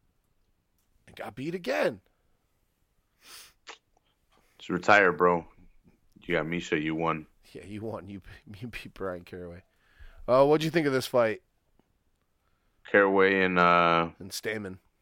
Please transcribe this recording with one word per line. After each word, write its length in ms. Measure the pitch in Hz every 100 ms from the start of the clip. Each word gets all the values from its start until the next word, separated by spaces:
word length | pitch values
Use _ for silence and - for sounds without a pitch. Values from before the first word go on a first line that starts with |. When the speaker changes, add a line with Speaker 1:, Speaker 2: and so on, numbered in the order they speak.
| _ _ _ _ _ _ _ _ _ _ _
Speaker 1:
and 80 | -
got 200 | - -
beat 200 | 139 180
again. 460 | 175 294 214 104 _ _ _ _ _ _ _ _ _ _ _ _ - - - _ - - _ _ _ _ _ _ _ _
Speaker 2:
Just 120 | -
retire, 420 | 90 - 104 95
bro. 340 | 87 90 87 - _ - _ _ _ _ -
You 140 | - 85
got 120 | 78
Misha, 320 | 85 - 80
you 160 | 78 80
won. 320 | 82 80 78 _ _
Speaker 1:
Yeah, 140 | - 90
you 160 | 104
won. 280 | 110 107 92
You, 120 | 98 - -
<laughs> 200 | - 101
you 80 | 120
beat 260 | - -
Brian 300 | - 95 90
Caraway. 400 | 87 92 87 87 - _ _ _ - - -
Uh, 180 | 127 139
what'd 180 | 151
you 80 | 156
think 160 | 165 147
of 60 |
this 120 | 131 -
fight? 340 | 127 113 107 _ _ _ _ _ _ _ _ _ _ _ _ _ _ -
Speaker 2:
Caraway 520 | 101 98 98 95 98
and, 160 | 92 90
uh, 500 | 87 87 85 85 85 -
Speaker 1:
And 120 | 92
Stamann. 460 | - 113 107 98 92 _ _